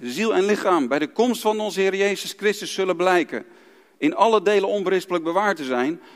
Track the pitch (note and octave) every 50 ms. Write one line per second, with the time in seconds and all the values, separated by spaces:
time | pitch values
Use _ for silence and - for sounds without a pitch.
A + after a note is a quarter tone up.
0 | A#2+ B2 B2 E3 A3 A3+ G3 F#3 F#3+ G3+ G#3+ - - G3 F3+ D#3+ C3+ A#2+ C3+ D3
1 | D3+ - - - A#3 B3+ A3+ A3+ - G#3+ G#3+ G#3+ G#3+ G#3 E3+ F#3+ F#3+ F#3+ F#3+ G3
2 | G3 G3+ G3 F#3+ - F3 - - G3 G#3+ G3+ - F#3+ - - - F#3+ F#3 F3 E3
3 | F3+ F#3 F3+ F3 D#3 - C3+ A2+ - - - - - - - - _ _ _ _
4 | - D#3 - - G3 A3+ A3 G#3+ E3+ G3 G#3 G3 F#3+ G3 G3+ G#3 F#3 F#3 F#3+ F#3
5 | F3 - F3+ F3 D#3 E3 E3+ F#3+ G#3+ G3+ F#3+ D3+ C#3+ B2+ B2+ A#2+ B2 D3 F3 F3
6 | - - -